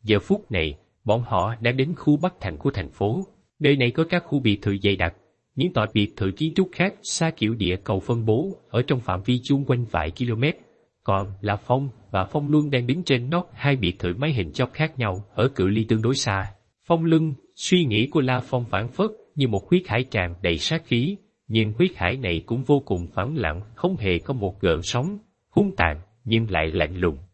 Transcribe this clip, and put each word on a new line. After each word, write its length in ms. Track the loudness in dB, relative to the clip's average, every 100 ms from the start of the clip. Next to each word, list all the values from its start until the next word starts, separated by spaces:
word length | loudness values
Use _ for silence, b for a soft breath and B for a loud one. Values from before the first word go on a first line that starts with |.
Giờ 160 | 2 0
phút 320 | 2 -2 0
này, 260 | -2 -2 -4 _ _
bọn 180 | 0 0
họ 340 | 2 0 0 0
đã 100 | -2
đến 220 | 0 -2
khu 220 | 0 2 2
Bắc 160 | 2 -4
Thành 160 | -8 -4
của 140 | -4
thành 180 | -4 -8
phố. 380 | -2 -2 -2 -6 _ _ _
Nơi 160 | 2
này 160 | 4 2
có 120 | 0 0
các 140 | -2
khu 140 | -2 0
biệt 220 | 2 2
thự 160 | 0 0
dày 120 | 0
đặc. 180 | 2 -2 -4 _ _ _
Những 180 | -4 -2
tòa 120 | 0 0
biệt 200 | 0 0 0
thự 140 | -4
kiến 220 | -2 -2
trúc 140 | 0 -2
khác 220 | 0 -4 -2
xa 280 | -10 -2 -2 0
kiểu 160 | -2
địa 220 | 0 -2 -2
cầu 160 | -2 -4
phân 260 | -2 -2
bố 320 | 2 0 0 -8 _
ở 120 | -4
trong 180 | 0 -2
phạm 220 | -2 -4
vi 140 | 0 -2
chung 220 | 2 0
quanh 200 | 2 -2 0
vài 200 | -2 -4 -4
km. 240 | -4 0 -2 -2 _ _ _ _
Còn 300 | -2 -2 -2 -6
La 140 | -4
Phong 340 | -4 0 0 0 -10 -4
và 140 | -4
Phong 260 | -2 -2 2
Luân 180 | 2 2
đang 180 | 0 0
đứng 160 | -2
trên 260 | 0 0 2
nóc 220 | -2 -4
hai 220 | -4 0
biệt 240 | 2 0 -2
thự 140 | -4
mái 200 | -2 -2
hình 180 | -2 -4
chóp 220 | -2 -4
khác 260 | -2 -4 -2
nhau 260 | -4 -4 -6
ở 140 | -2 0
cự 200 | 2 2
ly 160 | 2
tương 180 | 2 2
đối 140 | 2
xa. 380 | 0 -2 -2 -4 -12 _ _ -2
Phong 180 | 0
Luân, 280 | 4 4 2 -4 _
suy 300 | -10 2 2
nghĩ 220 | 4 2 2
của 140 | 2
La 180 | 0 -2
Phong 260 | -2 -4
phảng 220 | -2 -4 -4
phất 220 | -2 -4 -4 _
như 120 | -2 0
một 220 | 0 2
huyết 180 | 0 2
hải 160 | -2
tràn 320 | -2 -2 -2 -2
đầy 160 | 0 0
sát 280 | 0 -4
khí, 320 | 0 0 0 -4 _ _ -2
nhưng 260 | 0 0
huyết 180 | 0 0
hải 220 | 2 -2 -2
này 260 | -2 -4
cũng 180 | -2 -4
vô 160 | 2 0
cùng 220 | 2 -4 -4
phẳng 300 | -4 -4 -2
lặng, 240 | -4 -4 -10
không 220 | -4 -4 0
hề 220 | 0 0
có 140 | -2
một 260 | -4 -4 0
gợn 200 | 2 2
sóng, 360 | 0 -4 -4 -8 _ _ _
hung 260 | 2 2
tàn 260 | 2 0 0 -12 _
nhưng 260 | 0 0 2
lại 200 | 0 0
lạnh 260 | 0 0 0
lùng. 200 | -2 -2 -14